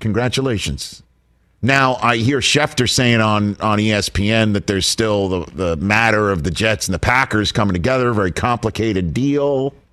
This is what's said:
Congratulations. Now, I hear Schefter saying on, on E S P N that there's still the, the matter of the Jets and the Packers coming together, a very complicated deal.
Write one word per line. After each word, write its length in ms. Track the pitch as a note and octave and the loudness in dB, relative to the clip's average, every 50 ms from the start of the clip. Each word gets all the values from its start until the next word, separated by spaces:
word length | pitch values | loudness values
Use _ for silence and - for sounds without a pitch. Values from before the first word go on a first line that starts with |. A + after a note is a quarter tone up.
Congratulations. 1000 | - A2 F#2+ A2+ B2 A#2+ - C3+ C3+ C3+ A2+ F#2 - - C#2 - - - - - - _ _ _ _ _ _ _ _ _ _ _ | -4 -2 0 0 0 0 0 -2 -2 0 -2 -2 -4 -4 -6 -6 -8 -12 -16 -18 -20 _ _ _ _ _ _ _ _ _ _ _
Now, 340 | G#2 C3 C3+ C#3 C3 C3 B2 A2+ | 0 0 2 2 2 2 0 0
I 160 | A2+ A#2+ A#2+ | 0 0 2
hear 220 | A#2 A2 B2+ C#3+ A#2+ | 2 2 2 2 2
Schefter 500 | - - - D3 D3 - - - A#2+ - | 2 2 2 2 0 0 0 0 0 0
saying 320 | - - B2 A#2+ A#2 A2+ | 2 2 4 4 4 4
on, 340 | A2 G#2+ G#2+ G#2 G#2 G#2 F#2+ - | 4 2 2 2 0 -2 -2 -2
on 180 | F2+ G#2+ G#2 G#2+ | -2 0 0 2
E 140 | G#2+ A2 G#2+ | 2 2 0
S 160 | G2+ G2 - | 0 -2 -2
P 200 | - - G2+ G#2 | -2 -2 0 2
N 220 | A2+ A2+ A2 G#2+ | 2 2 2 2
that 160 | G#2 G2+ - | 0 0 0
there's 180 | - G2 F#2+ - | -2 -2 0 0
still 440 | - - - A2+ G#2+ G#2 G2+ G2 F#2 | -2 0 0 0 0 0 0 0 0
the, 220 | F#2 F2+ D#2 - | -2 -4 -4 -6
the 240 | - D#2 F#2 E2+ E2 | -6 -4 -2 -2 -2
matter 520 | C#2+ F2 G2+ G#2+ A2+ A#2 A2 G#2+ G#2+ G#2+ G2+ | -2 0 0 2 2 2 2 2 2 2 2
of 140 | G2 E2 D2 | 0 0 -2
the 80 | F#2 | -2
Jets 360 | D#2 - A2 A2 G#2+ - - F#2+ | -2 0 0 0 0 -2 -2 -4
and 40 | F#2 | -4
the 60 | E2 | -2
Packers 540 | - B2 B2 C3 C3+ - G#2+ G#2+ G2+ - - | 0 2 2 2 2 0 0 0 0 0 0
coming 200 | A#2 G#2 G2+ F2+ | 0 0 0 0
together, 360 | F2+ E2+ B2+ C3 B2+ B2 A#2+ | 0 0 0 0 0 0 0
a 40 | A2+ | 0
very 200 | G#2 G2 F2+ E2 | 0 0 -2 -2
complicated 800 | - - B2 A#2+ G#2+ A2 A2 - - A2 A2+ G2 F#2+ F2+ D#2+ D2+ | -2 -2 -2 -2 0 -2 -4 -2 -2 -2 -2 0 0 -2 -2 -2
deal. 600 | A#2+ C3+ C#3+ C#3+ C#3+ C#3+ C#3+ C#3 C3 C3+ C#3 - - _ _ | -2 0 0 0 0 0 0 0 -2 -2 -4 -8 -12 _ _